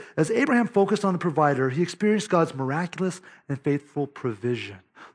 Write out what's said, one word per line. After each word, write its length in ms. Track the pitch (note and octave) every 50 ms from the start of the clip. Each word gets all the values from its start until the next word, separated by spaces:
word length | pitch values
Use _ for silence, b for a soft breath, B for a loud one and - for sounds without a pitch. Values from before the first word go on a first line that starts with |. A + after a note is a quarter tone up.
| B B B
as 140 | - D#3 D#3
Abraham 380 | A3+ A#3+ C#4 D#4 C4 A#3+ A#3 -
focused 360 | - G3+ G3 - G#3 G3+ -
on 80 | G3 F3+
the 40 | E3
provider, 500 | - F3 C#3+ D#3 D3+ D3 C#3 B2+ C3 C3
he 140 | C3 D#3+ F3
experienced 480 | F3 - - G#3 G#3 G#3+ G#3 - -
God's 240 | F#3 E3+ D#3+ - -
miraculous 680 | C3+ C3+ C3 C#3 D#3+ F3+ F3 - - F#3 F#3 E3+ - B B B B B -
and 120 | C#3+ C3+
faithful 460 | - D3+ C#3+ C#3+ C#3+ - _ D3+ C#3+
provision. 720 | C3+ - - - B2+ A2 G2 A#2 A#2+ B2 A2 G#2 G2+ G2+ F#2 - _ B B B B